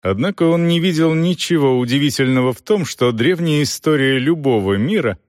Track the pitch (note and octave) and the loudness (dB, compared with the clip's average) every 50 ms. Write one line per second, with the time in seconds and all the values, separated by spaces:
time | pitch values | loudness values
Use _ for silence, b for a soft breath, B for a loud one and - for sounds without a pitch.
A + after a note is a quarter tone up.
0 | _ F#2 G2 G2 C3 - G3 - E3+ E3 E3+ E3+ E3+ E3+ E3+ E3+ E3 F#3 E3+ D#3 | _ -2 -2 -2 -2 -4 -2 0 0 2 2 2 2 0 0 0 0 0 0 2
1 | E3 D#3+ D#3+ D#3+ E3 F3 F3+ - - - F3+ D#3+ C#3+ C3+ C3 B2 B2 A#2+ B2 C#3 | 0 0 2 0 0 -2 -2 -4 -2 -2 0 2 2 2 2 2 0 0 0 0
2 | C#3+ D3 - - C3+ B2+ C3 C3 B2+ B2+ B2 - _ - G#3+ G#3 E3 - - - | 0 0 0 0 0 0 2 2 0 0 -2 -4 _ -2 0 0 0 -4 -4 -2
3 | B2+ A#2+ B2 A2 A#2+ D#3+ F#3 E3 E3+ E3 D3+ D3 D3+ - - - _ D#3 D#3 D3 | 0 0 0 0 0 0 0 0 0 0 0 0 0 -2 -4 -4 _ 0 0 2
4 | C3+ C3+ C3+ C3 B2 C#3+ F3 E3 C#3+ C#3 B2 G#2+ G2 F#2+ G2 G2 G#2+ D3 G#3 G#3 | 2 0 0 0 0 0 -2 0 0 0 0 0 0 0 0 0 0 0 -2 0
5 | D3+ A#2 F#2+ - _ | -2 -2 -4 -6 _